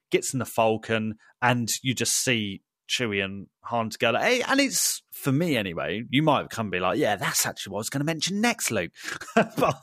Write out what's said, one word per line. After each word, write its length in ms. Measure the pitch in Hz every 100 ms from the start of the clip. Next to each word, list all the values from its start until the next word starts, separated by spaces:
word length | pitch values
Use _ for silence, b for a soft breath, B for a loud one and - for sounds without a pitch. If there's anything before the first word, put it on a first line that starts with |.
| _
gets 220 | 175 -
in 60 | 131
the 60 |
Falcon, 720 | 104 - 113 110 - 113 110 107 b b
and 280 | 123 123 110 -
you 120 | 131
just 200 | 113 117
see 480 | - - 117 104 95 - _ -
Chewie 360 | - 117 101
and 220 | 95 98 87 _
Han 240 | - 117 110
together. 280 | - 117 120
Hey, 220 | 190 247
and 180 | - 269
it's, 420 | 269 175 - - -
for 220 | - 143
me 240 | 135 180 123
anyway, 480 | 95 82 71 104 120
you 120 | 127
might 280 | 156 123 76
come 160 | - 107
and 60 |
be 60 | 90
like, 200 | 92 107
"Yeah, 180 | 120 101
that's 280 | 160 - 120
actually 260 | - 104
what 60 | 95
I 20 |
was 100 | 113
gonna 140 | 139
mention 360 | 147 160 165 202
next, 300 | 240 233 -
Luke." 220 | 107 85 B B
<laughs> 200 | B B
But 460 | 226 220 - 196 139